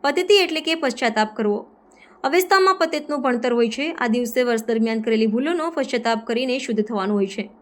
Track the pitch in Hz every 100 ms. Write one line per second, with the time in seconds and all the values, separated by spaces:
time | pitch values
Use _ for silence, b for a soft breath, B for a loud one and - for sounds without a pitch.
0 | 285 285 359 403 349 320 311 330 277 226
1 | 247 214 214 - 208 208 - _ _ B
2 | B B 269 330 370 392 381 381 330 302
3 | 294 294 262 247 247 233 233 226 302 330
4 | 240 233 233 254 247 233 226 226 226 226
5 | 226 220 220 220 285 349 320 330 269 247
6 | 233 226 226 233 254 254 254 220 214 214
7 | 190 208 190 - 196 -